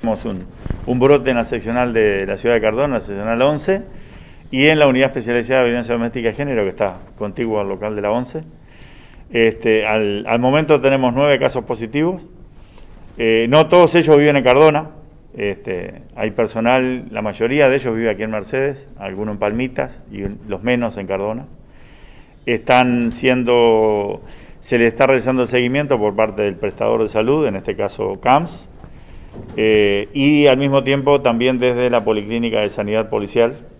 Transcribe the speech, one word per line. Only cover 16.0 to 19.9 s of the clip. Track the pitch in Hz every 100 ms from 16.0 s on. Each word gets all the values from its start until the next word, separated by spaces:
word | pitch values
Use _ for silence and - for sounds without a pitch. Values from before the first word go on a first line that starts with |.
| - -
hay | 110
personal, | 98 110 113 113 131 127 127 -
la | 110
mayoría | 107 95 113 143 139
de | 135
ellos | 127 113
vive | 117
aquí | 101
en | 110
Mercedes, | 107 98 131 135 135 - -
alguno | 98 95 107
en | 104
Palmitas | 107 113 127 127 131